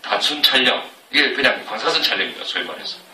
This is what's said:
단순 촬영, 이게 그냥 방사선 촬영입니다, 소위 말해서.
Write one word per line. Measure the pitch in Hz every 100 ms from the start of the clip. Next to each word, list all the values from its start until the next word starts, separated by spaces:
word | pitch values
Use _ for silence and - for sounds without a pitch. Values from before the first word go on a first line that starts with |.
단순 | - - - 147
촬영, | 135 131 127 120 - - -
이게 | 143 135
그냥 | 127 127 - -
방사선 | - 165 160
촬영입니다, | - 196 - -
소위 | - - -
말해서. | - - - -